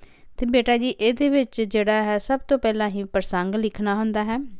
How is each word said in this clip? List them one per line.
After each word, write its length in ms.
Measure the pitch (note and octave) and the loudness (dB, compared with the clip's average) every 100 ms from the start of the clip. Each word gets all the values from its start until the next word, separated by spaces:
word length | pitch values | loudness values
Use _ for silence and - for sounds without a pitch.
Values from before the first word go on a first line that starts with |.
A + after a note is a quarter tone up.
| - - - - | -20 -20 -16 -4
ਤੇ 80 | A#3+ | 2
ਬੇਟਾ 320 | B3 A#3+ A#3+ | 2 4 2
ਜੀ 120 | B3+ | 0
ਇਹਦੇ 400 | - A3 A#3+ C#4+ | 0 0 2 2
ਵਿੱਚ 320 | C#4 B3 - | 2 0 -2
ਜਿਹੜਾ 420 | G#3+ G#3+ G#3 G#3+ | -2 0 2 2
ਹੈ 140 | G#3+ G#3 | 2 -2
ਸਭ 220 | - C4+ | 0 -4
ਤੋਂ 180 | - C4+ | 0 2
ਪਹਿਲਾਂ 320 | A3+ G#3+ G#3 | 2 0 -2
ਹੀ 140 | G3 | -4
ਪ੍ਰਸੰਗ 520 | G3 F#3+ F#3 F3+ F#3 G#3+ | -2 -2 -2 -2 -2 -2
ਲਿਖਣਾ 400 | A3 - G#3 G3+ | -4 -2 -2 0
ਹੁੰਦਾ 280 | A3 G#3+ | 0 -2
ਹੈ। 160 | G#3+ A#3 C4+ | -2 -4 -6